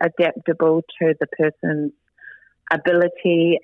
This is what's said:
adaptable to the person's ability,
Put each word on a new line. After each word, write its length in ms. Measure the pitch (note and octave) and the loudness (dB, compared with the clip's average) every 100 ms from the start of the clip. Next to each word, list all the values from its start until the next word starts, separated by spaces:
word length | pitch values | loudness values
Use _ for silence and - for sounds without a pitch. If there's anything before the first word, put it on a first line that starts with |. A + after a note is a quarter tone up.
adaptable 800 | E3+ - E3+ - - E3 D#3+ D#3+ E3 - | -4 0 -2 -2 -6 0 2 0 -2 -4
to 140 | E3 D3+ | -2 -2
the 80 | D3 | -4
person's 680 | - D#3 - E3 D3+ D3 - _ _ - - _ _ - | -2 -2 -2 -4 -4 -4 -8 _ _ -20 -20 _ _ -6
ability, 840 | D#3+ D#3+ F3 F3 F3 F3+ E3+ E3 E3 | -4 0 2 0 -2 0 2 2 0